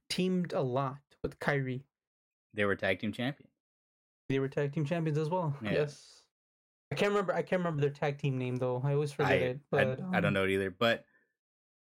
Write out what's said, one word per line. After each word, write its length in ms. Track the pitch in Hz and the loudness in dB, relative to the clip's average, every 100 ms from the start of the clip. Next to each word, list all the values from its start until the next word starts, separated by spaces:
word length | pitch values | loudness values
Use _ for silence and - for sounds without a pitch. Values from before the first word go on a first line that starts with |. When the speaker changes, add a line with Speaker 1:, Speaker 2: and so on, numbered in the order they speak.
| - | -8
Speaker 1:
teamed 440 | - 185 185 170 | -2 0 0 -2
a 80 | - | -2
lot 380 | 131 131 135 139 _ _ | 0 0 -2 -6 _ _
with 160 | - - | -10 -4
Kairi. 420 | - 143 127 127 - _ _ _ _ _ _ | -2 0 -2 -6 -10 _ _ _ _ _ _
Speaker 2:
They 100 | 107 | -2
were 120 | 101 95 | 0 2
tag 240 | 98 92 | 0 0
team 120 | 104 | -2
champions. 360 | 101 123 - - _ _ _ _ _ _ _ - | -4 -4 -6 -14 _ _ _ _ _ _ _ -2
Speaker 1:
They 80 | 135 | 0
were 100 | 135 | 0
tag 240 | 147 143 | -2 -2
team 120 | 156 143 | -2 -2
champions 320 | 170 160 151 | 0 0 0
as 100 | 156 | 0
well. 260 | 185 160 - | 0 -2 -2
Speaker 2:
Yeah. 120 | 214 | 0
Speaker 1:
Yes. 500 | 165 147 - - - _ _ _ _ _ _ - | 0 0 -4 -20 -20 _ _ _ _ _ _ -8
I 20 | |
can't 160 | 147 202 | 0 2
remember, 240 | 208 185 | 2 0
I 80 | 170 | -2
can't 180 | 151 185 | 0 0
remember 200 | 175 147 | 0 2
their 80 | 143 | 0
tag 260 | 143 151 143 | 0 -4 0
team 200 | 143 131 | -2 0
name, 180 | 127 123 | -2 -2
though. 240 | 127 127 | -2 0
I 100 | 139 | 0
always 180 | 143 147 | 0 0
forget 200 | - 143 | 0 2
Speaker 2:
I, 20 | |
Speaker 1:
it, 220 | - 127 131 - | 2 0 -4 -2
Speaker 2:
I, 120 | 143 | 0
Speaker 1:
but, 160 | 127 131 185 | 2 0 -2
Speaker 2:
I 80 | 110 | 2
don't 60 | 101 | 2
Speaker 1:
um, 60 | |
Speaker 2:
know 100 | 98 | 4
it 60 | 95 | 2
either, 200 | 98 95 | 2 0
but, 340 | 87 117 113 - _ _ _ _ _ _ _ | 2 2 2 -4 _ _ _ _ _ _ _